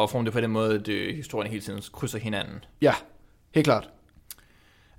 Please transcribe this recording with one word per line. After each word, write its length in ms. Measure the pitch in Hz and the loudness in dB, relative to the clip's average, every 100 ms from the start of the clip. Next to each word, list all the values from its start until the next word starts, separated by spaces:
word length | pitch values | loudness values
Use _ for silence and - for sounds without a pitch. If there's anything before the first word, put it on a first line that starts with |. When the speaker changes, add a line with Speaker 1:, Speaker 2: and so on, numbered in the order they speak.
Speaker 1:
at 80 | 107 | 6
forme 140 | 127 | 2
det 80 | 113 | -2
på 80 | 117 | 0
den 100 | 113 | 0
måde, 240 | 110 110 | 0 2
at, 140 | 107 104 | 0 0
øh, 280 | 98 95 160 | -4 -4 -6
historien 340 | 131 113 104 | -8 -6 -6
hele 120 | 107 | -6
tiden 180 | 95 101 - | -8 -10 -12
krydser 260 | - 127 110 | -8 -8 -6
hinanden. 460 | 110 101 - - - - | -4 -4 -6 -10 -14 4
Speaker 2:
Ja, 100 | 143 - - - - _ _ | 4 4 -2 -20 -20 _ _
helt 100 | 160 | 2
klart. 240 | 156 110 - - - - - - - _ _ _ _ | 4 4 0 -16 -20 -20 -20 -20 -20 _ _ _ _